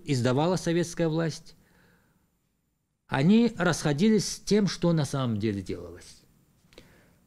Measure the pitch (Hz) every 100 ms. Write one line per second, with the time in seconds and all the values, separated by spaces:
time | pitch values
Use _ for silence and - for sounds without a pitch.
0 | - 131 123 127 170 170 175 170 170 -
1 | 165 160 165 - - - _ _ _ _
2 | _ _ _ _ _ _ _ _ _ _
3 | - 135 160 220 233 196 175 143 156 143
4 | 220 214 - - - 208 196 - 175 160
5 | 135 139 123 107 110 98 95 87 87 87
6 | - - _ _ _ _ _ - - _
7 | _ _